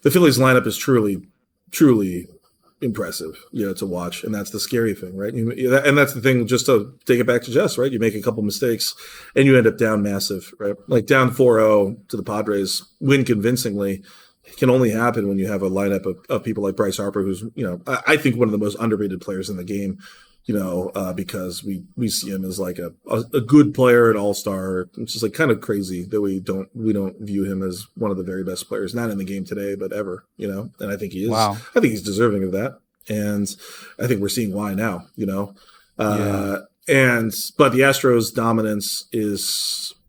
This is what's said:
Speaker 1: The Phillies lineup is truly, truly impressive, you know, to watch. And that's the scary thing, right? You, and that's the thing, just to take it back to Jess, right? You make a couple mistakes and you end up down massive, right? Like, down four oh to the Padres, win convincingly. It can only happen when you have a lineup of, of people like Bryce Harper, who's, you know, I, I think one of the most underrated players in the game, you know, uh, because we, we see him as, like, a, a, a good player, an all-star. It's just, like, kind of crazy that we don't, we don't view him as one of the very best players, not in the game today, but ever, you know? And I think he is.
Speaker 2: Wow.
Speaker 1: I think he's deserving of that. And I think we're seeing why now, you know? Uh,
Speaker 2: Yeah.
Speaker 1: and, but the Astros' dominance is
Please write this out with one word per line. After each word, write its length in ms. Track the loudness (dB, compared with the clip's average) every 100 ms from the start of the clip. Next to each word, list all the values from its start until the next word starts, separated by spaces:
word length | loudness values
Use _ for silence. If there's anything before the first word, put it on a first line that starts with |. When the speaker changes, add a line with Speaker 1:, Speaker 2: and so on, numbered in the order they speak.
Speaker 1:
The 80 | 4
Phillies 260 | 6 6 6
lineup 260 | 6 4 2
is 100 | -4
truly, 500 | 2 2 2 -2 -8 _ _ _ _
truly 560 | 4 6 6 2 -4 -10 -20 _ _ _ _
impressive, 640 | -6 -4 -6 -6 -10 -14 -12
you 140 | -4 -4
know, 80 |
to 140 | -4 -6
watch. 360 | -6 -8 -8
And 120 | -6 -6
that's 160 | -6
the 80 | -8
scary 340 | -4 -2 -2
thing, 240 | -4 -10 -8
right? 160 | -6
You, 420 | -4 -4 -2 2 4
and 220 | 4 4
that's 160 | 2
the 80 | 2
thing, 240 | 2 2 2
just 220 | 2 4
to 260 | 2 2 -10 0
take 140 | 2
it 60 | 4
back 160 | 0
to 80 | 2
Jess, 240 | 0 0 0
right? 160 | -2
You 60 | 0
make 160 | -2
a 80 | 0
couple 220 | -4 -2
mistakes 500 | -4 -2 -2 -2 -4 -8 -18 -20 -4 4
and 100 | 6
you 100 | 8
end 80 | 6
up 140 | 4
down 240 | 0 2
massive, 500 | 0 -2 -4 -6 -10 -8
right? 160 | -6 -6 0
Like, 200 | 0 4
down 240 | 4 4
four 280 | 4 6 6
oh 360 | 6 6 2 -2 _
to 80 | -10
the 60 |
Padres, 600 | -6 -4 -2 -2 -2 -6 -10 _
win 260 | 2 2 4
convincingly. 800 | 2 2 0 -2 -2 -2 -4 -10 -20 _ _
It 140 | _ -2
can 120 | 2
only 220 | 4 2
happen 360 | 2 0 0 -2
when 120 | -2
you 80 | -2
have 160 | -2
a 80 | -2
lineup 340 | 0 0 0 -4
of, 120 | -8 _
of 140 | -4
people 200 | -4 -4
like 120 | -4 0
Bryce 220 | -2 -2
Harper, 260 | -4 -2
who's, 200 | -2 -4 -8 -6
you 100 | -6
know, 160 | -6 -6
I, 140 | -4 0
I 80 | 2
think 180 | 2 2
one 100 | 0
of 40 |
the 80 | 2
most 180 | -2 -2
underrated 420 | -2 0 -2 -4
players 280 | -6 -8 -6
in 80 | -8
the 60 |
game, 340 | -6 -6 -4 -8 -14 -20 _ _ -4
you 60 |
know, 380 | -4 -2 -4 -4
uh, 180 | -6 -6
because 520 | -6 -8 -8 -8 -8
we, 200 | -8 -10 -10 -4
we 100 | -4
see 220 | -4 -6
him 160 | -6 -6
as, 140 | -6
like, 180 | -6 -6
a, 140 | -10 -14 -4
a, 140 | -4 -2
a 80 | -4
good 320 | 6 6 6
player, 380 | 4 6 6 6
an 60 | 4
all-star. 680 | 0 -2 -4 -4 -4 -4 -6 -10
It's 180 | -10
just, 100 | -4
like, 100 | -4
kind 160 | 0 2
of 100 | 2
crazy 460 | 0 -4 -2 -6 -4
that 160 | -2
we 180 | -2 -2
don't, 300 | -4 -6 -6 -4
we 180 | -2
don't 220 | 0 -2 -8
view 320 | -6 -4 -2
him 120 | -4
as 240 | -4 -8 -14 -6
one 160 | -4
of 60 | -2
the 60 |
very 200 | -4 -6
best 240 | -6 -8 -8
players, 260 | -6 -6
not 160 | -4 -4
in 80 | -6
the 80 | -6
game 180 | -8
today, 300 | -8 -8 -6
but 180 | -6 -8
ever, 320 | -8 -8 -10 _ _
you 100 | -8
know? 220 | -8 -10 _
And 120 | -8
I 60 | -8
think 160 | -8
he 100 | -6
is. 80 | -2
Speaker 2:
Wow. 220 | 0 0
Speaker 1:
I 260 | -2 -2 0
think 60 | 0
he's 180 | 0
deserving 400 | -4 0 2 2
of 80 | -2
that. 260 | -2 -4 -8 _ _ -8
And 380 | -6 -4 -2 -4 -6 -18 -20 -20 -8
I 60 | -2
think 160 | 0
we're 80 | -2
seeing 240 | -2 -4
why 220 | -4 -4 -2
now, 320 | -2 -4 -10 -8
you 100 | -4
know? 300 | -4 -6 _ _ _ _ -4
Uh, 640 | -2 0 -2 -2 -2 -6 -8 _ 0
Speaker 2:
Yeah. 80 | 4 4 2
Speaker 1:
and, 160 | 0 -4 -10 2
but 140 | 4
the 80 | 6
Astros' 520 | 4 4 4 4 2
dominance 760 | -2 0 0 0 -4 -6 -8 -6
is 840 | -4 -2 -4 -4 -6 -6 -8 -10 -16